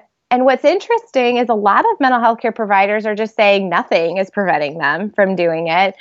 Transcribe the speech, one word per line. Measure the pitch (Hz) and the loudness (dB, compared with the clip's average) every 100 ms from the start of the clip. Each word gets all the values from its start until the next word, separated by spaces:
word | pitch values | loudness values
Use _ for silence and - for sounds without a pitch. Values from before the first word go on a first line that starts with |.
| _ _ - | _ _ -4
and | 247 262 | 0 2
what's | 262 | 2
interesting | 285 359 - 466 466 262 240 240 | 2 0 0 -4 -2 -2 0 0
is | 240 | 0
a | 220 | 0
lot | 202 214 415 | 2 2 2
of | 440 | 0
mental | 262 254 | 0 2
health | 226 233 | 0 0
care | 233 | -4
providers | 220 214 196 202 214 214 | -4 0 2 2 0 -4
are | 208 | -4
just | 220 - | -4 0
saying | 202 202 190 | 2 2 0
nothing | 156 156 190 170 180 | -2 0 -2 0 -2
is | 190 | -4
preventing | - 190 156 147 160 | -2 0 0 -2 -4
them | 143 156 202 | -2 -2 -2
from | - 196 190 | 0 0 0
doing | 170 160 165 | -2 -2 0
it. | 165 196 196 | 0 0 -2